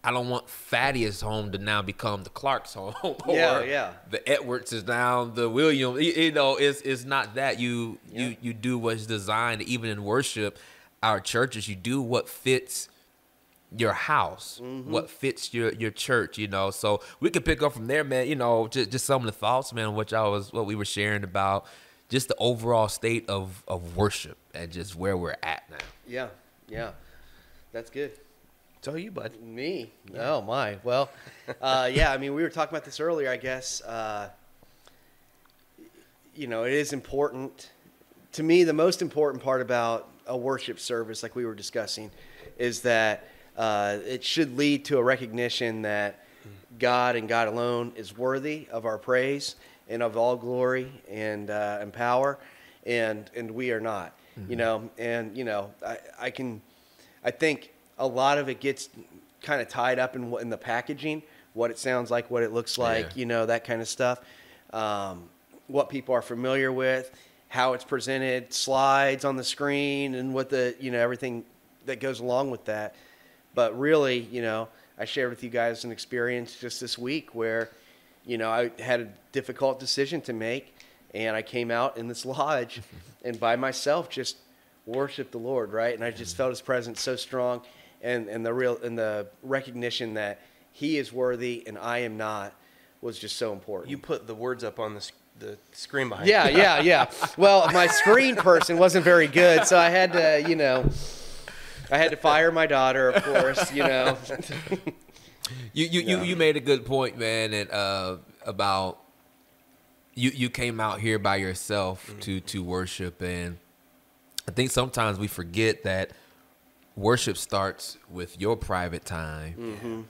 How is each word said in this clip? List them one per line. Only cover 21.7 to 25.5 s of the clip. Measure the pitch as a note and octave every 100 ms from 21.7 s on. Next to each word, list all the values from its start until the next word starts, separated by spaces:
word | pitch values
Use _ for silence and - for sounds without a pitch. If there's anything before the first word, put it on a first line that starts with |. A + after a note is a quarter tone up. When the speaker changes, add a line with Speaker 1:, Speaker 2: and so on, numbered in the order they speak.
| - - _ _
Speaker 1:
just | B2+ C3
the | -
overall | A#2 A#2 A#2 A#2 G#2+
state | - A2+ A#2 -
of, | G2 F#2+ F#2 -
of | F2+ F2 F2
worship | G#2 - D2+ - _
and | D2+ E2+
just | E2+ -
where | E2+ F#2 F#2
we're | E2 C#2+
at | D#2+